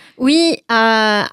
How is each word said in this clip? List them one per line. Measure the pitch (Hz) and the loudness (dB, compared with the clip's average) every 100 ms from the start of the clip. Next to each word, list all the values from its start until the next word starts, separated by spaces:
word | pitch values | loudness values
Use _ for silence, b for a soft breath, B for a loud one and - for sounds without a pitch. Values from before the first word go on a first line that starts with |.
| B B | B B
Oui, | 254 311 339 - - | 0 0 0 -2 -4
euh, | 233 226 220 214 208 - | 0 0 0 0 -2 -2